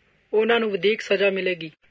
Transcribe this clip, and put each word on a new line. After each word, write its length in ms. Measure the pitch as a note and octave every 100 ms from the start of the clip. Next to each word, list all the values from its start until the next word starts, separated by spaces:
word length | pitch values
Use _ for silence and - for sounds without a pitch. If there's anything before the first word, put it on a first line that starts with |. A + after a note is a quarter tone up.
| _ _ _
ਉਹਨਾਂ 280 | G#3+ A3 A#3
ਨੂੰ 100 | A3
ਵਧੀਕ 300 | G3 F#3 A3
ਸਜ਼ਾ 300 | - G3 G3
ਮਿਲੇਗੀ। 400 | F#3+ F#3 F3 D#3+ - _